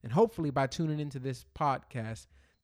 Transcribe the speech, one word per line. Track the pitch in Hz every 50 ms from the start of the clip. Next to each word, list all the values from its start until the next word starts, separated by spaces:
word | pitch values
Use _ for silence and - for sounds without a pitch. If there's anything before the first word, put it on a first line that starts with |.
And | - 110
hopefully | 117 175 233 220 - - 160 147
by | 131 139 135
tuning | 131 - - 165 156 151 151
into | 147 147 143 135
this | 127 135 127 - - - - -
podcast | 156 139 131 131 - - - 123 110 110 113 - - - _ - _ _ _ _